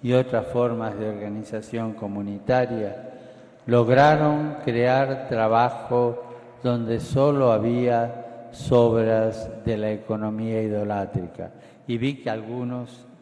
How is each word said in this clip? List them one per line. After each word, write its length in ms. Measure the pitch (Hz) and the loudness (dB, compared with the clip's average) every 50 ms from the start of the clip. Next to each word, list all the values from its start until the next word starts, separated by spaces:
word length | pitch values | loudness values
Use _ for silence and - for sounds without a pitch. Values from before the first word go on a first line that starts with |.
| - | 0
y 100 | 120 123 | 4 2
otras 320 | 127 127 127 127 113 101 | 2 2 2 0 -2 -2
formas 520 | - - 120 123 120 117 113 113 110 104 101 | -2 0 0 0 0 0 -2 -4 -6 -6 -4
de 100 | 107 107 | -6 -6
organización 840 | 107 104 104 104 104 107 107 - - 107 107 - - 117 113 110 107 | -6 -6 -8 -8 -8 -8 -10 -8 -10 -10 -8 -6 -6 -6 -6 -6 -6
comunitaria 1200 | - 110 101 101 101 101 101 101 98 - - 127 127 123 120 117 113 107 98 98 - - - - - - - - - - - - - - | -8 -8 -8 -6 -6 -6 -6 -8 -8 -2 2 2 2 2 0 -2 -4 -4 -6 -6 -10 -14 -16 -16 -18 -20 -20 -20 -20 -20 -20 -20 -14 -2
lograron 920 | - 117 120 120 113 127 131 143 151 156 151 151 151 151 151 151 151 147 - - | 2 4 4 6 6 6 8 8 6 6 4 4 2 2 0 -2 -4 -6 -4 -4
crear 640 | 131 117 117 120 123 127 135 139 131 135 135 - | -2 0 2 2 4 4 2 2 0 -2 -6 -4
trabajo 960 | - 127 113 113 110 113 113 120 120 117 - - - 127 123 123 120 120 120 - - - - - - - - | -4 0 0 2 4 4 4 4 2 0 -4 -6 -2 0 2 2 2 0 -4 -10 -14 -16 -18 -18 -20 -20 -4
donde 380 | - 127 120 120 117 110 117 113 | -2 -2 0 0 0 -2 -2 -2
solo 520 | - - - 135 135 147 143 139 135 123 | -2 -2 2 2 4 4 4 4 4 4
había 960 | 113 107 107 117 120 123 123 123 120 117 117 120 123 - - - - - - - | 4 4 2 2 0 2 2 2 2 2 0 0 -4 -10 -12 -14 -14 -16 -18 -18
sobras 1000 | - - - - 123 120 117 117 113 113 113 113 113 110 110 113 110 - - - - - - | -16 -12 -2 4 6 6 6 6 4 2 2 2 2 2 2 0 -2 -4 -10 -12 -12 -6 -4
de 120 | 117 113 | -2 -2
la 140 | 107 107 107 | 0 -2 -2
economía 720 | 107 107 - - 110 107 107 107 107 107 110 113 113 110 | -4 -4 -4 -6 -4 -4 -4 -4 -4 -4 -4 -4 -2 -2
idolátrica. 880 | 110 107 104 104 104 104 104 101 98 95 - 98 87 85 - - 87 85 - - - - - - - | -2 -2 -2 -2 -2 -2 -2 -4 -4 -4 -4 -6 -6 -6 -10 -12 -14 -14 -14 -20 -20 -20 -20 -18 -8
Y 100 | - 120 | -6 -4
vi 180 | 117 120 139 143 | -2 -2 -4 -4
que 140 | 135 - - | -4 -6 -6
algunos 760 | 110 110 110 110 120 123 123 123 123 123 123 120 - - - - - - | -6 -6 -6 -8 -8 -8 -6 -6 -6 -8 -10 -12 -16 -20 -20 -20 -20 -20